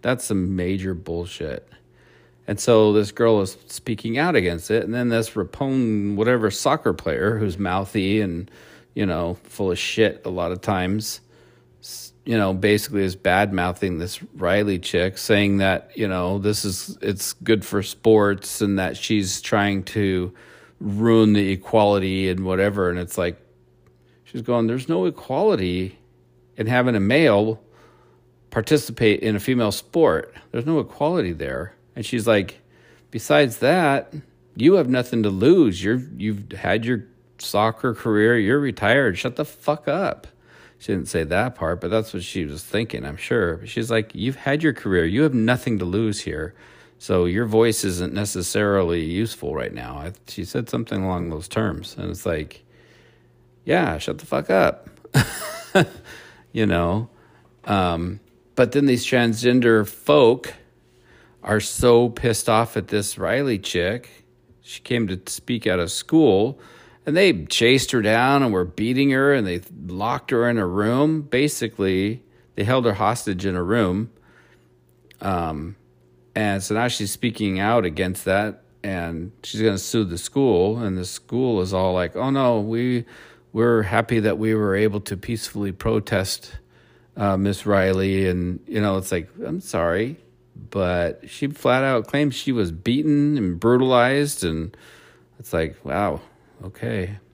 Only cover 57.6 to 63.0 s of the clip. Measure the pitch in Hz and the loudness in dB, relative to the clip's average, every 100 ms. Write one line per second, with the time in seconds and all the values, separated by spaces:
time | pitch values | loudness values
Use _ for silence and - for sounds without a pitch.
57.6 | - 101 90 85 87 101 _ _ _ - | -2 0 0 -2 -4 -8 _ _ _ 0
58.6 | 120 143 143 123 - 123 117 110 123 127 | 2 4 2 2 2 2 2 2 2 4
59.6 | 120 110 104 - - 147 120 135 - - | 6 4 2 -6 2 6 6 4 -2 -16
60.6 | - _ _ _ _ _ _ _ - 107 | -20 _ _ _ _ _ _ _ -2 -2
61.6 | 101 - 123 117 120 113 120 107 - 110 | -2 0 6 6 6 0 -2 0 2 2
62.6 | 113 - 85 107 | 2 -4 -2 -2